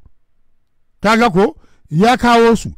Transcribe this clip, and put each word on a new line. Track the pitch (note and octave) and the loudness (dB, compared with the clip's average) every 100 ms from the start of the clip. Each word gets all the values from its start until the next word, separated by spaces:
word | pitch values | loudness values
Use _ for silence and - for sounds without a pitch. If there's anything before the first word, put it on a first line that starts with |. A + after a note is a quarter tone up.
| - _ _ _ _ _ _ _ _ _ | -20 _ _ _ _ _ _ _ _ _
Ka | G3+ A3 | -2 0
ga | A#3 | 0
ko? | F3 A#3 - _ _ - | 0 -2 -4 _ _ -8
Ya | D3+ A3+ B3+ | 0 0 0
kawo | A#3+ A#3 A#3 A3+ | 0 2 2 0
su. | - | -4